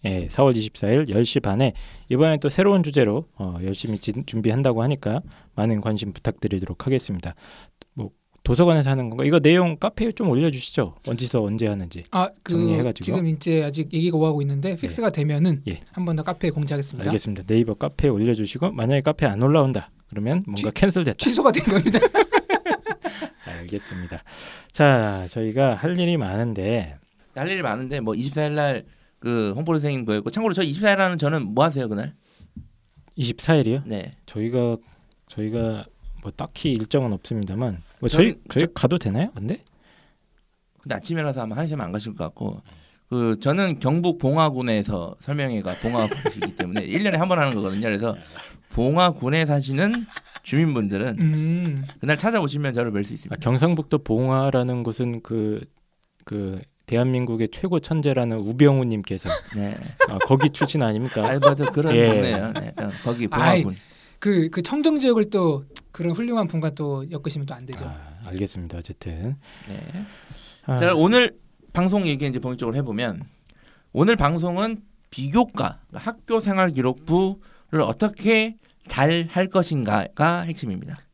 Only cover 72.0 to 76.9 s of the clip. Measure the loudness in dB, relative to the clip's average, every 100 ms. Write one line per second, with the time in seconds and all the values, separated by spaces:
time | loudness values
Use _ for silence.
72 | 0 -2 -2 -4 -6 -4 -4 -2 -4 -4
73 | -4 -6 -12 _ _ _ _ _ _ 2
74 | 4 4 2 2 -2 -2 -2 -4 -12 _
75 | _ -8 0 2 2 0 -4 -6 -16 -10
76 | -10 -10 -2 -2 0 2 2 2 0